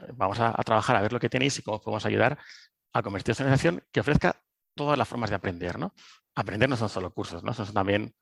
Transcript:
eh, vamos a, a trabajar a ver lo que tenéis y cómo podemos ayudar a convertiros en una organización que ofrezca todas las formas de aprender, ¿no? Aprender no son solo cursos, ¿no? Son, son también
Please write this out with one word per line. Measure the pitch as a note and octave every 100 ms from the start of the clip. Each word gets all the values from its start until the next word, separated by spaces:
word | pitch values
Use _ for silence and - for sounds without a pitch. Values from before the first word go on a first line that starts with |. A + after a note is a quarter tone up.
eh, | -
vamos | B2 F#2+ G#2+
a, | A#2
a | -
trabajar | - A2 G#2 A#2
a |
ver | G#2
lo | A#2+
que | A#2+
tenéis | B2+ C#3 -
y |
cómo | - G#2+
podemos | A2 G#2+ A2+
ayudar | G#2 A2+ D3 - - - _ _
a | A#2+
convertiros | G#2+ G2 - A2+
en | C3+
una |
organización | C3+ D#3+ F3+ -
que | -
ofrezca | B2 D3+ F3+ - _ _ _ -
todas | D3 C#3+
las | A2
formas | A#2+ A2
de | G2+
aprender, | G2+ F2 F2 G2+
¿no? | F3+ - - - _ -
Aprender | G2+ G2+ B2+
no | A#2+
son | A2
solo | - F2+
cursos, | - G2 F2
¿no? | G2+
Son, | A#2 G2+
son |
también | G#2 F#2+ G#2 A2+ -